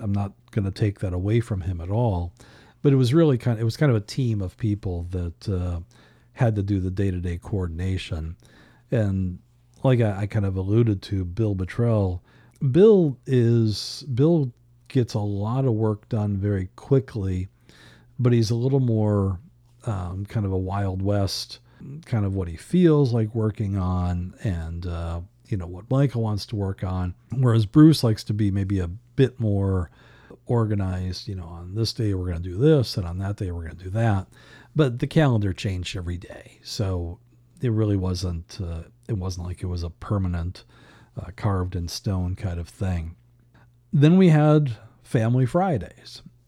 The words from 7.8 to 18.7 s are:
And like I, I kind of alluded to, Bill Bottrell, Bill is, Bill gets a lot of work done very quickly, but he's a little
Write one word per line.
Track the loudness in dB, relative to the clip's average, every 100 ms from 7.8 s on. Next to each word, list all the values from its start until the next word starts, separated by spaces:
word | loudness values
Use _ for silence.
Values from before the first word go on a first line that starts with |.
| -4 -4 -6 -8 -8 -12 -20 -20 -20 _ -4
And | -2 0 0 -2 -6 _ _ _ _
like | 2 2
I, | 2 0
I | -4
kind | -2 -2
of | -2
alluded | 0 2 2 0
to, | -2 -4 -4
Bill | -2 -2
Bottrell, | -2 -4 -2 2 2 0 -2 _ _ _ -4 0
Bill | 6 8 8 4 0 0
is, | 2 4 4 2 0 -6 -12 -8
Bill | 2 4 4 0 -6 _ _ _
gets | 0 0
a | -2
lot | -4 -2 -2 0 0
of |
work | 2 0 -2 -4
done | -2 0 0
very | 0 0 -4 -10
quickly, | 0 2 2 -6 -4 -4 -6 _ _ -20 -20 -20 _ -2
but | 2
he's | 4 2
a | 0
little | 0